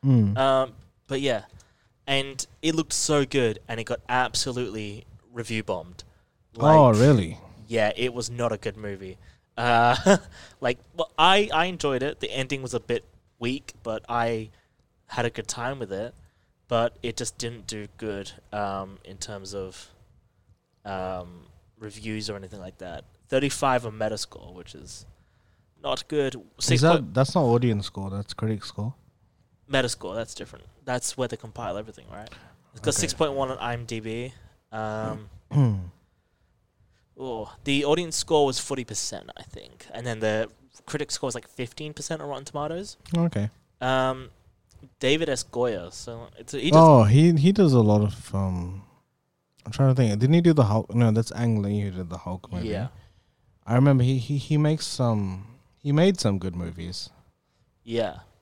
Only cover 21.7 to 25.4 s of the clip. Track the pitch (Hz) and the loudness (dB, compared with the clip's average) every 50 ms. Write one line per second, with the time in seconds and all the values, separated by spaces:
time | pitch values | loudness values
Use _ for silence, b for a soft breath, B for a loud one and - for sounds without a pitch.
21.7 | _ _ 110 107 104 110 107 110 110 107 104 107 104 101 98 92 104 101 90 92 | _ _ -18 -16 -16 -12 -10 -8 -8 -8 -8 -8 -10 -10 -12 -16 -16 -16 -16 -16
22.7 | - _ 95 90 82 69 - _ _ _ _ _ - 135 139 139 - - - 135 | -16 _ -16 -14 -14 -16 -16 _ _ _ _ _ -2 0 0 0 -2 0 0 2
23.7 | 127 123 117 113 107 110 110 107 107 104 - - - - - - 90 92 85 - | 2 2 0 -4 -8 -4 -4 -4 -4 -6 -10 -12 -14 -20 -20 -20 -18 -18 -20 -18
24.7 | - 76 - - - - - - - _ _ _ _ _ | -20 -20 -20 -18 -20 -20 -20 -20 -20 _ _ _ _ _